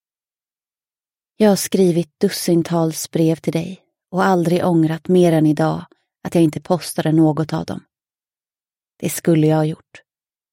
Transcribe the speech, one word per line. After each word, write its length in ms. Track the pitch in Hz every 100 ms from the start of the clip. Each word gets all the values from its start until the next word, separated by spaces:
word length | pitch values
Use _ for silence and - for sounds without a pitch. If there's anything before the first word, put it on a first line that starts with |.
| _ _ _ _ _ _ _ _ _ _ _ _ _ -
Jag 140 | 214
har 60 | 190
skrivit 640 | - 190 185 165 170 -
dussintals 920 | 196 - - 170 160 170 165 160 -
brev 240 | 165 160 160
till 180 | -
dig 320 | 160 175 185 _ _ _
och 120 | 180
aldrig 420 | 190 180 165 175 180
ångrat 420 | 170 160 160 -
mer 240 | 185 175
än 140 | 160 156
idag 400 | 151 160 160 170 _ _ _
att 120 | - 175
jag 80 |
inte 180 | 165 151
postade 500 | - 180 - - 165
något 420 | 160 160 147 156
av 120 | 160 170
dem. 200 | - - _ _ _ _ _ _ _ _ _ _ _
Det 120 | -
skulle 380 | - - 165 151
jag 100 | 156
ha 80 | 156
gjort. 360 | 160 _ - _ _ _ _ _